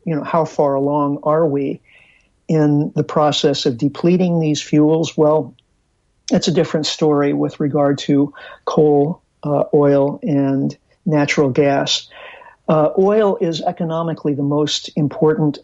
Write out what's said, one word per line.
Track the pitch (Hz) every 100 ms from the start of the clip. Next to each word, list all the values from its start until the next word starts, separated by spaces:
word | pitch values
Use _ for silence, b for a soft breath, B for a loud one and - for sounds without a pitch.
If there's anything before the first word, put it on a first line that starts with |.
you | 170 151
know, |
how | - 170
far | 151 - 147
along | 135 143 147 143 143
are | 151 156 165
we | 143 139 180 b b b b b _ -
in | 160 147 147 156 156
the |
process | 147 165 151 143 147 - 147
of | 117
depleting | 143 - 175 180 180 170
these | 156 143
fuels? | - 151 151 160 156 -
Well, | 151 156 - _ _ _ _ _ _ _ -
it's | 214 190
a |
different | 165 156 160 147
story | - 156 143 143
with | 143 147 -
regard | 147 147 143 139
to | - 143 143 B B B -
coal, | - 151 143 147 - _ _
uh, | 147 143 -
oil, | 151 143 139 139 -
and | 196 139 135 135 143 - _ _ 170
natural | 151 143 - 139
gas. | 123 139 139 143 - - B B B B B -
Uh, | 156 151 -
oil | 190 214 202 -
is | 175 165
economically | 180 175 165 165 165 156 151
the | 139
most | 143 147 147 - - 175
important | 139 - 156 156 151 -